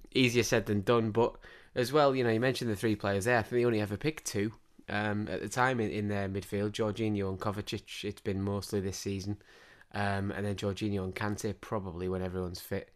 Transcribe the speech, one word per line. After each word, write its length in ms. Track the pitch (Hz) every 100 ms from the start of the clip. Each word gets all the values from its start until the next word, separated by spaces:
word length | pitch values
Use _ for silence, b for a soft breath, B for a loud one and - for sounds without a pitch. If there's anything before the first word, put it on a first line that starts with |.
| -
easier 300 | 131 123 117
said 220 | 107 117 104
than 160 | 104
done. 300 | 95 117 110
But 260 | 113 117 - B B B 131
as 180 | 120
well, 200 | 151 143
you 120 | 131 120
know, 40 |
you 120 | 113
mentioned 280 | 131 123 117
the 60 | 101
three 220 | 117 104
players 260 | 101 98
there. 140 | 110 120
I 40 |
think 180 | 107 120
they 40 | 120
only 140 | 110
ever 160 | 104 101
picked 300 | - - -
two, 260 | 101 110 - _ - -
um, 400 | 104 107 104 104
at 120 | 92
the 60 | 107
time 320 | 127 127 120
in, 120 | 104
in 180 | 104 104
their 180 | 101 98
midfield, 440 | 98 - 101 104
Jorginho 580 | 104 107 101 110 104 95
and 100 | 95
Kovacic. 640 | 110 104 101 104 - -
It's 180 | 104 -
been 200 | 110 95
mostly 400 | 98 101 - 104
this 160 | 95 -
season. 400 | 101 98 98 104 b b b b b
Um, 380 | 104 101 98 98
and 140 | - 104
then 100 | 98
Jorginho 500 | 101 95 107 101 95
and 100 | -
Kante 400 | 107 104 110 92
probably 480 | - 110 92 82 92
when 120 | 92
everyone's 380 | 92 92 90 92
fit, 320 | - 98 -